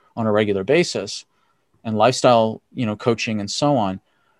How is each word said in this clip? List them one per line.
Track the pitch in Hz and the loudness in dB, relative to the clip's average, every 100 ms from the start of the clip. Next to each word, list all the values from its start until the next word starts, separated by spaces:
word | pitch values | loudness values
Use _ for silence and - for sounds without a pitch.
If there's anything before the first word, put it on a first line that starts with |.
| _ - | _ -4
on | 110 | 0
a | |
regular | 104 104 95 | 2 2 0
basis | 95 165 175 110 101 - - _ _ _ _ _ | 2 2 2 -4 -8 -12 -16 _ _ _ _ _
and | 113 110 | -6 2
lifestyle, | 113 131 131 117 113 110 _ | 2 4 4 4 2 -2 _
you | 123 117 | -6 -4
know, | 104 | -2
coaching | - 110 - 107 | -2 -2 -2 -6
and | 104 | -6
so | - 147 139 | -2 0 0
on, | 98 95 _ _ _ _ | -2 -6 _ _ _ _